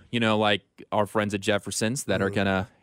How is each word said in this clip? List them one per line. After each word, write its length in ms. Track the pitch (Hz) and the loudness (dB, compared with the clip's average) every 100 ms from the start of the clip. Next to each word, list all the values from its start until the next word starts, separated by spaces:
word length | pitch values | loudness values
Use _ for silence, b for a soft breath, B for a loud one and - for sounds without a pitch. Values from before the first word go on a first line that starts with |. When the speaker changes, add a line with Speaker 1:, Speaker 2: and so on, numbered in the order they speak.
| - | -8
Speaker 1:
you 100 | 120 | -2
know, 180 | 113 107 | 2 2
like, 240 | 107 104 - _ - | 2 2 -2 _ -4
our 140 | 107 101 | -2 0
friends 260 | 110 104 | 0 -2
at 80 | 101 | -2
Jefferson's 640 | 98 101 - - 113 139 | 0 -2 -2 -4 -2 -4
that 160 | - 95 | -2 0
are 60 | 98 | 0
Speaker 2:
Mm-hmm. 80 | |
Speaker 1:
gonna 340 | 101 98 95 - _ | 0 0 0 -2 _